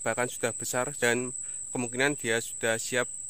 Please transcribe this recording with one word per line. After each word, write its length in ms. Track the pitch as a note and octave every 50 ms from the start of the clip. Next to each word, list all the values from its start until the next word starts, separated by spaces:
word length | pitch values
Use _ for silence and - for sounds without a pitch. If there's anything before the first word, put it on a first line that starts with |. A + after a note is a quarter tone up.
bahkan 300 | - A#2 A2+ - B2 B2
sudah 260 | - - - A#2 A2
besar, 380 | - A#2 - - B2+ B2 C#3+ D3
dan 400 | - B2 A#2+ A#2 B2 B2+ B2 B2 - - - - - - - -
kemungkinan 420 | C3 B2 A#2 A#2+ B2 C3+ C#3+ D3
dia 240 | - - A#2 A2+ A#2
sudah 400 | - - - - - A2+ A2+ A#2
siap, 300 | - - B2+ B2 B2 - - - -